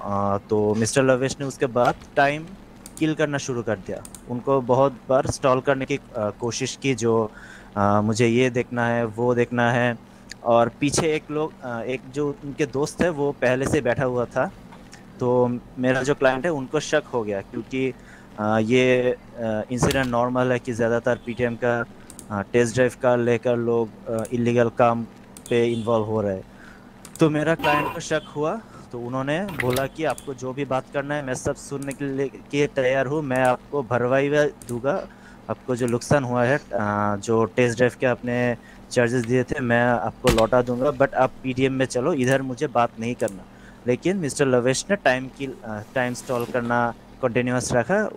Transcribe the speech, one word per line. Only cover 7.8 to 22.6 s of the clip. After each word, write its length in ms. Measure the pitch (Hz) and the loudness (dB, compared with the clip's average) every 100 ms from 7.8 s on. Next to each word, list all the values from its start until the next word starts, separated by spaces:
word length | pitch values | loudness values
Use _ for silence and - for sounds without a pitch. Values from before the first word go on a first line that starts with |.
| 101 104 | 4 4
मुझे 260 | 107 110 117 | 2 2 2
ये 220 | 117 127 | 4 2
देखना 380 | 123 117 120 117 | 0 -4 -2 0
है, 180 | 117 117 | 0 -2
वो 300 | 104 123 120 | -2 0 2
देखना 360 | 117 120 120 | 0 2 2
है। 260 | 123 120 117 - - - - | 2 0 -2 -10 -20 -20 -6
और 260 | - 117 117 | 2 4 4
पीछे 380 | - 143 - 165 | 0 -2 0 0
एक 240 | 151 - | -2 -4
लोग, 220 | 151 156 - 127 | -6 -6 -8 -10
आ, 160 | 117 | -8
एक 200 | 110 131 131 | -6 -8 -8
जो 220 | 131 147 143 | -6 -4 -6
उनके 220 | 143 131 143 | -8 -6 -4
दोस्त 360 | 131 147 - | -2 -4 -2
है, 80 | 170 | -2
वो 220 | 147 143 | 0 -4
पहले 340 | 139 123 127 135 | 0 0 0 0
से 160 | 147 | 0
बैठा 220 | 123 120 | 0 0
हुआ 220 | 131 123 117 | -2 -2 -2
था। 260 | 131 160 - - - - - - - | -2 -4 -6 -20 -20 -20 -20 -16 -4
तो 400 | 123 123 123 123 - - | 0 4 2 0 -8 -4
मेरा 240 | 127 131 | 0 2
जो 120 | 131 143 | 0 2
client 300 | 131 131 127 | 2 2 -2
है, 60 | |
उनको 280 | 139 127 151 | -4 -4 -4
शक 240 | - 156 147 | -2 -2 -2
हो 100 | 127 | -4
गया, 180 | 104 98 | -4 -6
क्योंकि, 520 | - 120 107 131 131 - - - - - | -6 -12 -6 -4 -4 -6 -16 -20 -16 -4
आ, 200 | 107 110 | 0 2
ये, 520 | 110 127 127 127 123 | 4 4 6 4 2
आ, 40 | 120 - 120 113 107 104 | -2 -6 -8 -6 -4 -4
incident 360 | 123 127 135 127 | -2 0 0 0
normal 440 | 120 123 127 127 | 0 0 2 2
है 80 | 123 | 0
कि 140 | - | -2
ज़्यादातर 460 | 113 117 117 123 117 - | -2 0 2 0 -2 -2
पीटीएम 300 | 113 120 113 | -2 -2 0
का, 300 | 123 120 113 - - - - | 0 0 -2 -10 -20 -18 -8
आ, 100 | 104 | -6
test 320 | 98 120 | 0 2